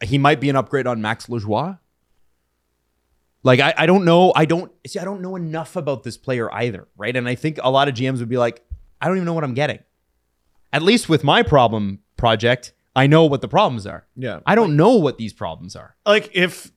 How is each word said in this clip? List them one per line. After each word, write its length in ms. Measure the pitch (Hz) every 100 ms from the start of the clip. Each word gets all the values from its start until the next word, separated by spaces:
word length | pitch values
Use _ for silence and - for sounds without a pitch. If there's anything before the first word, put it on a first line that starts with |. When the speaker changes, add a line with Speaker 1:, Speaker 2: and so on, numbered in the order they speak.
Speaker 1:
he 160 | 95 139
might 220 | 139 147
be 100 | 139
an 60 | 135
upgrade 300 | - 139 123
on 140 | 117
Max 260 | 107 117 -
Lajoie? 520 | 117 104 107 160 190 _ _ _ _ _ _ _ _ _ _ _ _ _ _ _ _
Like, 180 | 127 127
I, 140 | 139 151
I 100 | 165
don't 180 | 190
know. 280 | 170 170 185 139
I 80 |
don't, 260 | 156 170 180 _ 135
see, 120 | 202
I 60 |
don't 160 | 185 202
know 140 | 180 190
enough 400 | 165 160 156 180
about 260 | 147 131
this 140 | 117 -
player 360 | - 123 113
either, 340 | 104 120 98 - -
right? 180 | 104
And 140 | 127 120
I 60 |
think 240 | 123 156 143
a 80 | 131
lot 180 | 135 143
of 60 |
G 160 | 117 131
Ms 100 | 131
would 80 | 120
be 100 | 123
like, 260 | 120 117 - - _ -
"I 40 | 160
don't 100 | 190
even 80 | 170
know 80 |
what 100 | 165
I'm 80 | 143
getting." 280 | 120 147 95 _ _ _ _ _ _ _ _ _
At 100 | 147
least 280 | 170 247 -
with 120 | 151
my 180 | 139 196
problem 560 | 240 143 117 110 101 98 _ -
project, 560 | 117 113 117 123 - _ _ 131
I 100 | 139
know 200 | 156 160
what 160 | 139
the 60 | 113
problems 380 | 165 208 120 95
are. 200 | - _ -
Speaker 2:
Yeah. 240 | 127 87 -
Speaker 1:
I 80 |
don't 220 | 214 208 147
know 200 | 190 247
what 220 | 143 113
these 160 | 110
problems 420 | - 92 80 92 -
are. 180 | - _ -
Speaker 2:
Like, 240 | 214 214
if 380 | 185 180 - -